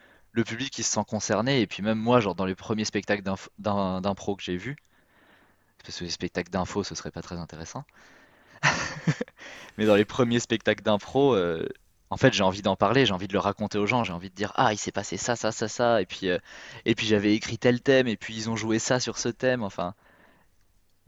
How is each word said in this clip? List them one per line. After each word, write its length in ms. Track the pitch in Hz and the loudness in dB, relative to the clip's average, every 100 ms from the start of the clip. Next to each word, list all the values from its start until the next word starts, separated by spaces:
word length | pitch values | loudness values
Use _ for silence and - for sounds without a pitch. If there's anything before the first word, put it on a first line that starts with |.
| _ _ _ 117 | _ _ _ -2
le 100 | 113 | -2
public, 320 | 113 135 - | -2 -6 -4
il 40 | |
se 80 | 110 | -4
sent 120 | - 104 | -2 -2
concerné. 540 | 110 - 101 120 139 | -4 0 0 2 2
Et 60 | 101 | 0
puis 160 | - | -2
même 160 | 101 110 | -2 -2
moi, 200 | 110 123 | 4 4
genre, 140 | 101 87 | 4 0
dans 100 | 95 | -2
les 100 | 95 | -4
premiers 300 | - 107 107 | -4 -4 -2
spectacles 380 | 104 - 104 | -4 -2 -2
d'inf-, 260 | 98 95 - - | -2 -6 -8 -8
d'im-, 420 | 101 101 95 92 | -2 0 0 -2
d'impro 340 | 95 98 - 101 | -2 -4 -4 -6
que 80 | |
j'ai 140 | - 90 | -4 -6
vus, 200 | 107 147 _ _ _ _ _ _ _ _ _ _ - | -6 -10 _ _ _ _ _ _ _ _ _ _ -16
parce 140 | - | -10
que 40 | |
les 60 | 87 | -8
spectacles 420 | - 90 - 90 | -6 -6 -4 -4
d'info, 320 | 95 90 101 | -2 -2 -4
ce 120 | 95 82 | -4 -6
serait 160 | 80 | -10
pas 100 | 85 | -10
très 160 | 85 87 | -10 -10
intéressant. 480 | 82 78 80 127 147 _ - - _ _ _ - | -10 -12 -12 -12 -16 _ -20 -20 _ _ _ -4
<laughs> 640 | - - - - - - - - - - - - | -2 -2 -4 -6 -2 -2 -4 -12 -20 -18 -14 0
Mais 80 | 107 | 6
dans 100 | 101 | 6
les 100 | 104 | 6
premiers 340 | - 120 120 | 2 2 2
spectacles 440 | - 113 - 107 | 0 0 2 0
d'impro, 500 | 107 104 - 131 139 110 | 2 0 2 2 4 4
euh, 320 | 87 82 - - _ _ - | 2 0 -4 -8 _ _ -12
en 80 | 95 | 4
fait, 160 | 135 | 4
j'ai 100 | 117 | 6
envie 180 | 95 95 | 2 2
d'en 140 | 101 95 | 0 2
parler, 300 | 101 127 120 | 4 4 4
j'ai 80 | |
envie 140 | 92 95 | 2 -2
de 60 | |
le 60 | 98 | 0
raconter 380 | 92 101 104 104 | 0 0 -2 -2
aux 80 | 104 | 0
gens, 160 | 120 | 0
j'ai 100 | 101 | 0
envie 160 | 87 95 | -4 -10
de 60 | 92 | -6
dire, « 160 | 104 - | -4 2
Ah, 180 | 127 | 2
il 40 | 104 | 2
s'est 140 | - | -4
passé 260 | - 101 82 | -6 -6 -4
ça, 180 | - 120 | -2 0
ça, 160 | 110 | 0
ça, 160 | 110 110 | -2 -4
ça, 340 | - 120 117 | 0 2 4
et 40 | 95 | 0
puis, 240 | - 95 | -4 -2
euh, 80 | 87 - - - - - | -2 -4 -20 -18 -6 0
et 100 | - | 0
puis 120 | 110 | 4
j'avais 260 | 107 104 110 | 4 4 2
écrit 220 | - 113 | 0 0
tel 240 | 127 123 | 2 2
thème, 260 | - 135 127 | 4 4 4
et 100 | 104 | -2
puis 180 | - 113 | -6 -8
ils 140 | 110 | -6
ont 60 | 113 | -4
joué 240 | 110 110 | 0 0
ça 200 | - 127 | 2 -2
sur 180 | 123 107 | -2 -4
ce 120 | 123 | -6
thème. » 340 | 117 127 127 101 | -2 0 0 -4
Enfin, 280 | - 90 - _ _ _ _ _ _ _ _ _ _ | -6 -8 -8 _ _ _ _ _ _ _ _ _ _